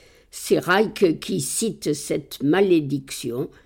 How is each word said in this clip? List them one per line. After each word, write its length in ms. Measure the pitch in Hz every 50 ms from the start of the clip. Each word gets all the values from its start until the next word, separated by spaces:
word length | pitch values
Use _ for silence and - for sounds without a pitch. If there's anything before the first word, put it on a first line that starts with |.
| _ _ _ _ _ _
C'est 300 | - - - - 208 156
Reich 600 | - 165 180 196 220 180 - - 214 170 151 -
qui 220 | - - - 175
cite 520 | 139 - - - 226 220 170 - - - 147
cette 500 | 143 - - 160 160 147 - - - 131
malédiction, 1080 | 143 156 185 202 196 180 165 151 135 139 143 135 - - - - 120 117 127 156 - - - _